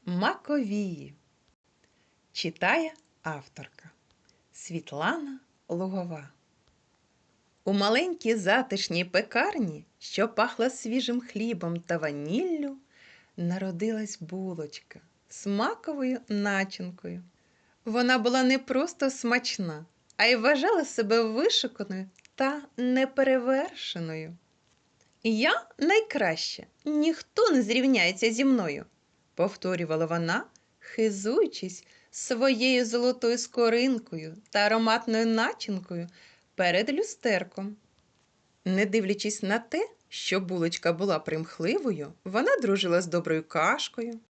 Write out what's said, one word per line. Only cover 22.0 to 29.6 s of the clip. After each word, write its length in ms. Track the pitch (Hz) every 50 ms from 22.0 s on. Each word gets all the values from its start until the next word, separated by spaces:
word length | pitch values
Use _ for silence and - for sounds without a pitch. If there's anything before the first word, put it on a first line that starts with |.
| 190 190 _ - _ - _
та 260 | - 269 269 294 294 285 - _
неперевершеною. 1600 | - 247 247 254 262 262 269 269 277 269 269 262 254 240 254 262 269 302 - - - - - - 170 165 160 160 160 160 160 170 175 _ _ _ _ _ _ _ _ _ _ _ _ _ _ _ _ -
«Я 440 | 226 220 214 247 320 415 698 - - -
найкраща, 840 | - 277 330 392 440 440 - - 294 202 175 160 165 - - - - - _ _ _ _
ніхто 640 | 294 302 294 294 330 320 - - _ _ - 494 440
не 120 | 320 254
зрівняється 680 | 226 202 233 254 262 269 262 214 175 175 185 185 - 226
зі 140 | 220 233 277
мною», 400 | 269 262 240 185 160 143 147 - _ _ _ _ _ _ _ _ _ _
повторювала 680 | - 175 196 196 -